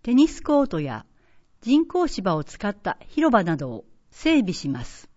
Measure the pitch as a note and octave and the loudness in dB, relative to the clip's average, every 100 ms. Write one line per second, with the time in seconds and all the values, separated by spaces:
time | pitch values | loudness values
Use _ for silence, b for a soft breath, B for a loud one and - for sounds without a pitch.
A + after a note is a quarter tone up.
0 | - B3 D#4+ - - C#4+ C4+ D#3+ C#3+ A2 | 4 4 4 2 0 0 0 -4 -6 -10
1 | - _ _ - _ _ A3+ C#4+ E4 F4+ | -14 _ _ -20 _ _ 2 2 2 0
2 | E4+ - F#3+ D#3 D3 - G3+ G3+ F#3 - | -2 -2 -2 -2 -4 -6 -8 -6 -8 -8
3 | - - D#4+ A#3 F3 D#3 C3+ A2+ - - | -8 0 2 2 2 -4 -4 -10 -16 -20
4 | _ - D#4 D#4+ F#3 - C#3+ B2+ A#2+ - | _ -4 2 2 0 -4 -6 -6 -10 -14
5 | - | -20